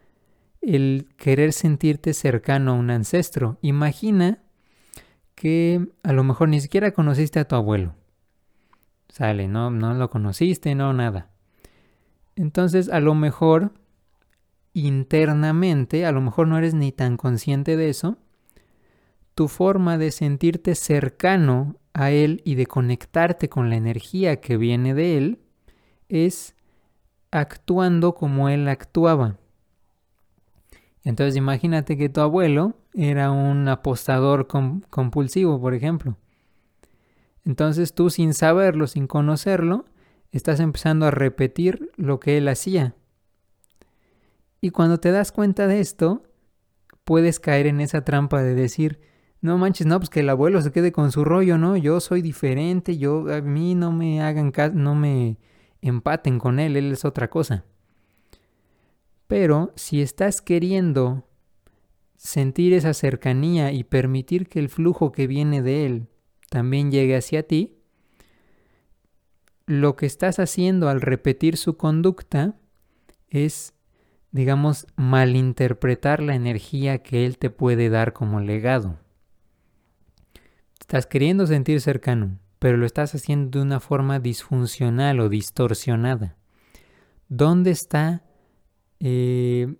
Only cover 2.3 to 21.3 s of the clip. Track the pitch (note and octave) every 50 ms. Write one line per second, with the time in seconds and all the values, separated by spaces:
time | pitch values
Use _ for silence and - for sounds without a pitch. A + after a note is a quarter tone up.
2.3 | A#2+ A2 - - C3+ C#3 C3+ C3 B2+ B2 A#2+ A#2+ A#2+ A#2 G#2+ - - F3 E3 -
3.3 | - C3+ B2 A#2 C3 - - C#3+ C#3 C#3+ D3+ D3+ D3 - - A3 G#3 F#3+ F3 F3+
4.3 | A3+ - _ _ _ _ _ _ _ _ _ _ - - - _ _ _ _ _
5.3 | _ - - D#3 D#3+ E3 E3+ E3+ F3 F3+ F3 - - _ - - C#3 C3 C3 C3+
6.3 | B2+ - E3 D#3 D3+ D3 C#3 - - G3 G3+ G3+ G3 - D#3+ D3 C#3 C3+ D#3 D3
7.3 | - D#3+ D3 - C3+ B2 G#2+ G#2 G#2+ G2 F#2 E2 D#2 - _ _ _ _ _ _
8.3 | _ _ _ _ _ _ _ _ _ _ _ _ _ _ _ _ - - B2+ G#2+
9.3 | G#2+ G2+ G2 F#2+ G2+ A2+ A#2+ A#2+ B2 A2+ A2 A2+ A#2+ B2+ B2+ - - A2+ G#2 G#2
10.3 | F#2+ - E3 F3+ F3+ - - D3+ C#3 C#3 C#3 C#3 C3+ B2 A#2+ A#2 G2+ F#2 E2+ -
11.3 | _ _ _ _ _ _ - - _ _ _ _ _ _ _ _ _ _ _ _
12.3 | - - F3 D3+ - F3+ F3+ F3+ E3 F#3 F3+ G#3 - E3 D3 D#3 D#3 D#3 D3+ D3+
13.3 | - - E3+ D#3+ D#3+ E3 G3 G#3 - _ _ _ _ _ _ _ _ _ _ _
14.3 | _ _ _ _ _ _ _ _ - E3 C#3+ C#3+ C#3 C3+ C3 - - D#3 D#3 D3+
15.3 | D3+ D3+ D3+ D#3 D#3 E3 F#3 F#3 D#3+ C#3 B2+ - - D#3+ F3 E3 C#3 C3+ C3+ B2
16.3 | - - E3 D#3+ D#3+ D#3+ E3 E3 D#3+ D#3 C#3+ C3+ C3 - C3 B2 B2 A#2 - C3
17.3 | B2 A2 - D3 C#3 C3+ C#3 - D#3+ D#3+ D#3+ D#3 C#3 - - E3+ A#3 - _ _
18.3 | _ _ _ _ _ _ _ _ _ _ _ _ _ _ _ _ _ _ _ _
19.3 | - - D#3+ C#3+ - - F3+ F#3+ G3 F#3+ F3+ E3+ E3+ D#3+ D#3 D#3 - - D#3+ C#3+
20.3 | C#3+ C3+ - E3+ E3+ E3+ - F#3 E3+ - - - D3+ C#3+ C3+ C3 - - - F3+